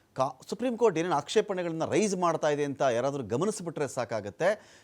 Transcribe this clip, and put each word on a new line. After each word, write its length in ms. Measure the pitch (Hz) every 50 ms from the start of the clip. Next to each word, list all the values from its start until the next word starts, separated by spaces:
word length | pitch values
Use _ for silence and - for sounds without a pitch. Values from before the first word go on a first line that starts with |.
| _ _ _
ಕಾ-, 340 | - 131 139 - - - -
ಸುಪ್ರೀಂ 280 | 208 - 240 262 233
ಕೋರ್ಟ್ 220 | 208 240 220 165 160
ಏನೇನು 160 | 165 185 160
ಆಕ್ಷೇಪಣೆಗಳನ್ನು 760 | 143 - - - 220 208 208 196 180 175 170 160 160 156 101
ರೈಸ್ 260 | 113 160 214 208 202
ಮಾಡ್ತಾ 320 | 185 180 170 160 151 165 151
ಇದೆ 160 | 147 143 147
ಅಂತ 160 | 143 135 -
ಯಾರಾದರೂ 420 | 147 135 113 117 127 143 139 143
ಗಮನಿಸಿಬಿಟ್ರೆ 680 | 123 95 117 127 175 220 208 - 180 170 143 156 147 123
ಸಾಕಾಗತ್ತೆ. 920 | - 131 120 - 117 107 98 104 - - 156 190 214 208 - - - -